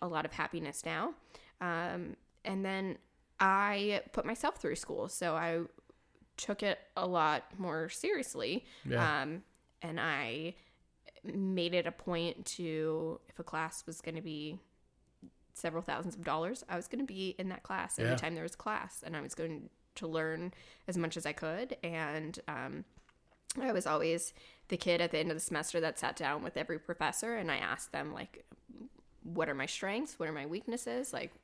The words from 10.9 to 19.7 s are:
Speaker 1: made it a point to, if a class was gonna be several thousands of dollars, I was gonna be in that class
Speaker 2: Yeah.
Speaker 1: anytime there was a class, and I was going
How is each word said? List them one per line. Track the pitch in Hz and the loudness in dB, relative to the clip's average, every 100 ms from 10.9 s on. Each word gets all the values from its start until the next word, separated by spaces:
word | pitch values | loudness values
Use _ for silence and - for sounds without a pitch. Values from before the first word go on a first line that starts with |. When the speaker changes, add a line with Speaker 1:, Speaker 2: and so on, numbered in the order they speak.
| _ - - | _ -20 -14
Speaker 1:
made | 208 196 190 185 170 | -6 0 2 2 4
it | 175 170 | 4 2
a | |
point | 170 - 170 170 - | -2 -2 0 0 -2
to, | - - 170 156 156 156 160 - - | -6 -4 -2 0 0 0 -2 -6 -10
if | - | -14
a | |
class | 170 160 160 - - | -6 -2 -2 -4 -6
was | 165 | -8
gonna | - 160 | -6 -6
be | 160 151 151 185 - _ _ _ _ - - _ _ | -4 -6 -6 -8 -12 _ _ _ _ -20 -20 _ _
several | - 170 165 | -4 -2 -2
thousands | 180 - 180 - | 0 -2 -2 -4
of | |
dollars, | 165 156 175 262 - | 0 2 0 -2 -4
I | |
was | 180 - | -4 -2
gonna | 240 | -2
be | 269 190 190 - | -2 -2 -2 -2
in | 185 | -4
that | - | -4
class | - 190 175 - | -4 -2 0 2
Speaker 2:
Yeah. | - | 2
Speaker 1:
anytime | - 160 | 2 2
there | 165 | -2
was | 165 | -4
a | - | -6
class, | 214 214 - - | -2 -2 -4 -8
and | - 156 | -6 -4
I | |
was | 143 - | -4 -4
going | 165 151 - | -4 -4 -10